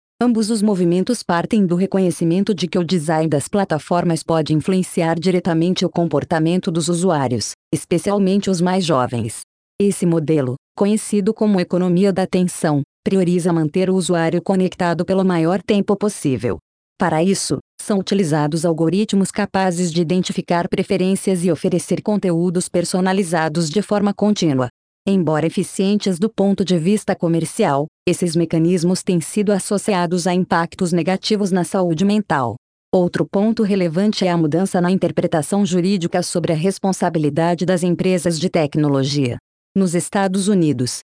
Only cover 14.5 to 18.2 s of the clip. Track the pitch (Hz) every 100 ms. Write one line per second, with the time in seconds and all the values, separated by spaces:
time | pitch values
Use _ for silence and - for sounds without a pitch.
14.5 | 190 185 - 175 165 175 190 190 175 160
15.5 | 196 - 208 196 202 214 - 147 123 117
16.5 | 82 - _ _ - 175 156 180 190 -
17.5 | 135 - - - 202 185 185